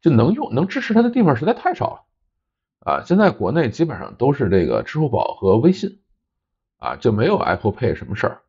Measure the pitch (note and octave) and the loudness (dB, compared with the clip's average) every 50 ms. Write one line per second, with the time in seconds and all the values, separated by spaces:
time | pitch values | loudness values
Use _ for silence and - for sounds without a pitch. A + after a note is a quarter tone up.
0 | _ E3 C#3+ A2 A#2 D3 A3 C#4+ D4 - - B2+ F3 F#3+ - C#4 A#3+ - G#3+ A3 | _ 4 4 4 4 4 2 -2 -4 -4 -2 -2 -2 -2 -4 -8 -4 0 2 2
1 | A#3+ A#3+ A#3+ B3+ A3 D#3+ C3+ A2+ C#3+ G3 B3+ - - F#4 F4 - - - - - | 2 2 2 2 2 2 2 2 0 -2 -2 -2 -4 -6 -4 -2 -6 -6 -6 -10
2 | _ _ _ _ _ _ _ _ _ _ _ _ _ _ _ _ _ - C#2+ C#2 | _ _ _ _ _ _ _ _ _ _ _ _ _ _ _ _ _ -4 -4 -4
3 | - - F3 G3+ G#3+ F3+ - - - F2+ B2+ E3+ D#3 A2+ G#2+ - E3 D#3 A#2+ - | -2 0 2 4 4 2 2 0 -4 -2 0 0 -2 -2 -2 -2 -4 -4 -4 -10
4 | - - - _ A#2+ C3+ C#3+ C#3 B2 F#2+ F#2+ F#2+ E2+ C2 A#1+ A1 - - - D3+ | -12 -16 -6 _ 0 0 0 0 0 2 2 2 2 2 -2 -2 -4 -4 -4 -4
5 | D#3 C3+ A#2 - - - - - G2+ F#2+ F#2+ A2+ C3 F3 F#3+ - - - - _ | -2 -2 -2 -2 -2 -4 -6 -2 2 2 2 4 4 4 2 2 -4 -10 -10 _
6 | _ _ _ _ _ _ _ _ _ _ _ _ _ _ _ _ - B1 C2 - | _ _ _ _ _ _ _ _ _ _ _ _ _ _ _ _ -8 -8 -8 -2
7 | - B2 G#2+ G#2 A#2 F3 G#3+ - - - F2+ F#2 - G#2+ F#2+ - B2+ G#2 D#2 - | -2 0 0 2 0 0 0 0 0 -2 -2 -2 -2 -4 -4 -2 -4 -4 -4 -4
8 | - - G2+ - - - - - _ | -8 -12 -6 -4 -4 -6 -6 -8 _